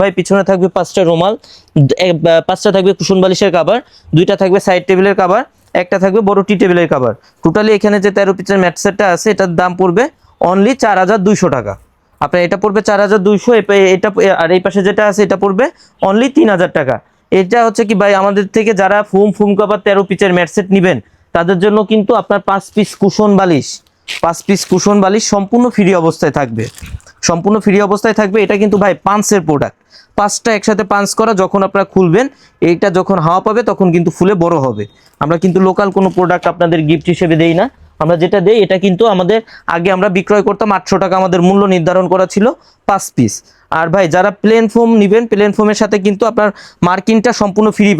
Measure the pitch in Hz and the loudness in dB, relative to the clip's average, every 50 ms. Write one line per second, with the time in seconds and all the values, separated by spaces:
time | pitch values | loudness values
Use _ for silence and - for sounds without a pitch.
0 | 190 202 180 190 170 - 190 196 190 190 196 180 180 180 - 196 170 - - 202 | 0 -2 -2 -2 -2 0 0 0 2 0 0 0 0 0 -2 -2 -4 -2 -2 0
1 | 185 165 170 160 175 202 226 - _ - - - _ _ - 156 139 - - - | 0 2 2 0 0 -2 -2 -6 _ -18 -20 -20 _ _ 0 0 2 2 0 0
2 | 180 185 175 151 165 170 165 165 156 - 190 - - 214 185 196 180 196 185 - | 0 0 0 0 2 2 2 2 2 -2 -4 -2 0 0 2 2 2 0 0 0
3 | 165 - 196 190 185 190 185 - 214 185 165 175 156 160 214 247 - _ _ _ | 0 0 0 2 2 0 0 0 0 0 0 0 0 0 0 -2 -4 _ _ _
4 | _ - - 156 190 196 202 - 196 185 185 196 - 202 185 180 180 - 190 185 | _ -2 0 2 2 2 0 0 0 0 0 0 2 0 0 0 0 0 0 2
5 | 190 202 190 196 190 175 190 233 285 - _ _ _ _ - - 180 - 202 185 | 2 0 0 0 0 0 0 -2 -2 -6 _ _ _ _ -4 -4 -4 -2 -2 -2
6 | 185 196 185 226 214 190 202 196 185 - 208 175 - 185 175 175 170 151 160 139 | 0 0 0 0 0 0 0 0 0 0 0 0 2 2 2 2 0 0 0 0
7 | 127 117 98 - _ _ _ _ - 165 160 214 214 214 214 196 - 208 202 208 | -2 -2 -4 -6 _ _ _ _ -2 0 0 0 2 2 0 2 2 0 0 0
8 | 185 208 190 208 202 202 190 196 185 - 202 196 185 175 160 - - 208 190 - | 0 0 0 0 0 0 -2 -2 -2 -2 0 2 0 0 -2 -2 -4 -2 -2 0
9 | 208 190 175 165 - 220 202 - 196 180 170 160 180 180 180 185 190 185 170 208 | 0 0 0 0 0 -2 0 0 -2 -2 0 -2 -2 -2 -2 -2 -2 0 0 0
10 | 262 320 - _ _ _ _ - - 170 185 196 196 240 269 - 254 214 196 180 | -2 -2 -4 _ _ _ _ -4 -2 0 2 2 2 0 0 0 0 0 0 2
11 | 190 175 220 220 180 208 208 - 185 160 143 127 104 101 95 - _ _ _ _ | 0 0 0 0 2 0 0 0 0 0 -2 -2 -4 -6 -10 -12 _ _ _ _
12 | _ _ _ - 147 139 - 180 175 165 202 190 202 214 190 220 196 - 208 196 | _ _ _ -8 -6 -2 -2 0 0 0 -2 -2 -2 -2 -2 -2 0 0 0 0
13 | 208 196 208 214 180 208 208 190 - 240 240 220 196 - 202 202 190 185 185 180 | 2 2 2 2 2 2 0 0 2 2 2 2 2 2 2 4 4 4 2 2
14 | 214 208 196 185 175 196 185 - 165 165 180 185 190 196 175 202 180 202 202 214 | 0 -2 0 0 2 2 2 0 0 0 0 0 0 -2 -2 0 0 0 0 0
15 | 214 208 185 208 208 175 196 185 196 202 190 190 262 339 - _ _ _ _ - | 0 0 0 0 0 -2 -2 -2 -2 -2 0 0 -2 -2 -4 _ _ _ _ -4
16 | - 196 196 220 254 269 - 311 330 214 196 170 180 160 - 165 143 131 - - | -2 0 0 0 0 0 2 2 2 2 2 0 0 -2 -2 -2 -2 -2 -4 -6
17 | - _ _ _ _ - - 190 190 180 233 240 233 226 214 - 233 202 226 185 | -8 _ _ _ _ -2 0 0 0 0 0 0 0 0 0 -2 -2 0 0 0
18 | 202 202 196 190 190 202 202 202 202 190 - 220 214 214 220 180 190 190 202 208 | 2 2 2 2 0 0 0 -2 -2 -2 -2 0 0 0 0 0 0 2 2 0
19 | 208 - - 190 208 214 185 - 208 202 202 196 214 196 214 202 - 208 196 196 | 0 0 0 2 2 2 0 0 0 0 0 0 0 0 -2 -2 0 0 0 0
20 | 196 - 196 - 202 190 180 180 175 160 - 214 185 196 196 196 170 185 151 113 | 0 -2 -2 0 0 0 2 0 0 -2 -2 -4 -2 0 0 2 2 2 0 -2
21 | - _ _ _ _ _ - 170 170 170 202 170 185 214 208 214 208 - 220 220 | -6 _ _ _ _ _ -4 -2 0 0 0 0 0 0 2 0 0 0 0 0
22 | 196 202 240 208 185 - 202 202 - - 196 196 - - - 214 202 - - - | 0 0 0 0 0 -2 -2 -2 -2 -2 -4 -4 -4 -4 -4 -2 -2 -2 -2 -2
23 | 196 196 - - 214 208 202 185 190 180 160 135 - - - - _ _ _ _ | -2 0 0 2 2 2 2 2 2 2 0 0 -2 -6 -12 -18 _ _ _ _
24 | _ - - - - 165 170 - - - 202 185 - - 180 185 - 208 208 208 | _ -16 -10 -6 -4 -4 -4 -4 -4 -2 -2 -2 -2 -2 -2 0 0 2 2 2
25 | 190 185 202 220 - - 214 202 196 190 233 240 247 240 - - 202 185 190 175 | 2 2 0 0 -2 -2 -2 -2 -2 0 0 0 0 0 0 0 2 2 2 2
26 | 160 165 160 - 180 151 127 151 139 117 113 113 113 117 - - - - - - | 0 0 -2 -2 -2 -2 -2 -2 -4 -4 -6 -8 -8 -8 -10 -16 -18 -16 -16 -16
27 | - - - _ - - 170 170 165 196 214 220 190 208 185 202 208 185 208 202 | -18 -20 -16 _ -4 -4 -2 -2 0 0 0 0 0 2 2 2 2 0 -2 -2
28 | - 226 208 220 214 190 190 226 202 190 208 196 214 208 208 196 202 196 170 - | -2 -2 0 0 0 0 0 0 0 0 0 0 0 0 0 0 0 0 -2 -2
29 | - 190 202 214 202 - 208 190 160 156 151 135 120 101 - _ _ _ _ - | -2 -2 -2 -2 0 0 0 0 0 0 -2 -2 -2 -4 -8 _ _ _ _ -20
30 | _ _ - - 202 208 - - - 233 220 202 - 220 214 190 214 190 208 202 | _ _ -4 -2 -2 -2 -2 -4 -4 -2 -2 -2 0 -2 -2 0 -2 -2 -2 -2
31 | 202 190 - - 220 226 220 180 190 180 - 202 190 190 - 196 190 - - 190 | -2 -4 -2 -2 -2 0 0 0 -2 0 0 -2 -2 -2 -2 -2 -2 0 0 0
32 | 185 170 160 214 262 277 - _ _ _ _ - - 165 175 160 - 202 165 185 | 2 2 2 0 0 -2 -6 _ _ _ _ -2 0 0 0 0 0 -2 0 0
33 | 180 196 196 180 156 165 175 190 190 214 220 233 240 220 190 - 190 180 165 175 | 0 0 -2 0 0 0 0 0 -2 -2 -2 -2 -2 -2 -2 0 0 2 2 2
34 | 170 175 - - 175 185 214 175 170 170 170 156 131 131 110 107 104 - _ _ | 0 -2 -2 0 0 0 2 2 0 0 0 0 -2 -2 -4 -6 -10 -12 _ _
35 | _ _ _ - 147 147 170 165 185 185 165 190 190 190 180 - 208 196 180 190 | _ _ _ -6 -4 -2 -2 0 0 0 2 2 2 0 0 0 -2 -2 0 0
36 | 190 185 170 185 180 170 180 175 - 175 170 175 175 170 170 165 156 147 170 151 | -2 0 0 0 0 0 0 0 -2 -2 -2 0 0 0 0 0 0 0 0 0
37 | - 175 170 - 185 165 160 156 165 170 165 175 214 269 - _ - - _ - | 0 -2 -2 0 0 0 0 2 0 0 0 0 -2 -4 -6 _ -20 -14 _ -4
38 | 156 156 175 160 170 214 233 202 175 196 226 233 196 - 185 180 185 202 180 180 | -2 0 0 0 0 0 0 2 2 2 2 2 2 0 0 0 0 0 0 2
39 | 226 226 196 180 185 175 214 226 220 - - - _ - 170 170 170 196 190 185 | 2 0 2 0 -2 -2 -2 -4 -4 -6 -18 -14 _ -6 -4 -2 -2 -2 0 0
40 | 190 208 175 202 170 - 214 208 180 196 202 196 226 214 196 180 - - 196 180 | 0 0 -2 -2 -2 0 0 0 0 0 -2 -2 -2 -2 -2 -2 -2 -2 -2 0
41 | 196 180 180 190 190 185 180 180 170 180 196 196 202 196 185 180 160 180 180 185 | 0 0 0 0 0 0 0 2 2 2 2 2 2 2 2 0 0 0 0 0
42 | 180 175 180 185 185 180 - 202 202 233 339 - _ _ _ _ _ - 202 190 | 0 0 0 0 0 0 0 0 0 0 -2 -4 _ _ _ _ _ -4 -4 -4
43 | - - - - 123 101 - - - _ _ _ _ - - 160 165 170 160 202 | -4 -6 -2 -2 -2 -2 -2 -8 -16 _ _ _ _ -6 -4 -4 -2 0 0 0
44 | 190 160 151 180 185 202 190 - - 208 220 226 226 208 - 233 233 226 233 220 | 0 0 0 0 0 0 -2 0 0 2 2 2 2 0 0 0 2 2 2 2
45 | 208 190 202 226 240 226 214 196 208 208 202 - 214 208 202 - 220 202 214 208 | 2 2 2 0 0 0 0 0 0 0 0 0 0 0 0 0 -2 -2 -2 -2
46 | 185 208 202 196 240 220 226 - 214 202 202 - - - - - - 175 185 190 | -2 -2 -2 0 -2 -2 0 0 0 -2 -2 -6 -14 -18 -8 -4 -2 -2 -2 -2
47 | - - 220 220 208 247 226 - 214 202 185 208 214 214 - - 208 202 196 156 | 0 0 0 0 0 0 -2 -2 -2 -2 0 0 0 0 0 0 0 2 2 0